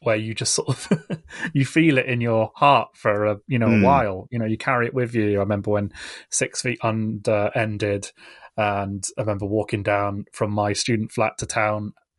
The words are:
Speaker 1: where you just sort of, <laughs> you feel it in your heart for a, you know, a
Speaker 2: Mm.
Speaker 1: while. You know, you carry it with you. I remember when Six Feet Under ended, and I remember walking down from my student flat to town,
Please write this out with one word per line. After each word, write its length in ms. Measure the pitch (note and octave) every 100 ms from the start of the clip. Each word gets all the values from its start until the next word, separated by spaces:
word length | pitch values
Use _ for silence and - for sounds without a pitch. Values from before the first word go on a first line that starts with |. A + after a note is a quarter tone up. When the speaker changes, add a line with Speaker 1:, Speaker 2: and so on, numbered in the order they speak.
Speaker 1:
where 160 | A#2 A2
you 160 | A2
just 200 | A2 B2
sort 160 | - -
of, 520 | B2+ - D#3+ - F3 - -
<laughs> 160 | F#3+
you 100 | C#3+ C3
feel 320 | D#3+ E3 C3+
it 100 | C3
in 120 | A#2+
your 320 | A#2 A2+ A2 -
heart 340 | C#3+ B2+ - _
for 300 | A#2 G#2 G#2+
a, 120 | G#2 -
you 100 | B2
know, 100 | A2+
a 20 |
Speaker 2:
Mm. 140 | A2+
Speaker 1:
while. 440 | A2 C#3 G#2+ F#2+ -
You 100 | A#2
know, 60 | A2
you 120 | A2
carry 300 | - B2 A#2+
it 60 |
with 220 | C3 A#2+ A#2
you. 220 | G#2 G2+
I 20 |
remember 320 | G2+ G2+ G#2
when 220 | G#2 G2+ - - - -
Six 320 | - - -
Feet 180 | B2+ A#2+
Under 640 | A2+ A2 A2 A2 G#2+ G#2 G#2 B2+
ended, 560 | A2 G#2 G#2 G2+ - _ - - - -
and 500 | G#2 G2+ G2 G2+ - -
I 40 |
remember 240 | G#2+ G2+ G2+
walking 380 | G#2+ G2+ G#2+
down 420 | G#2 G2+ G2+ G2+ G2+
from 180 | - G#2+
my 220 | G#2 G#2
student 400 | G2+ - A2+ G#2+
flat 240 | - A2 -
to 80 | A2
town, 480 | - G#2+ G#2+ G#2 - _